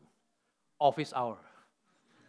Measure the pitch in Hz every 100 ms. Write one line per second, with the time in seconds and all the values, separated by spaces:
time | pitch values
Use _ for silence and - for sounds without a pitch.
0 | - _ _ _ _ _ _ - 143 156
1 | 147 131 120 101 - - - _ _ _
2 | _ -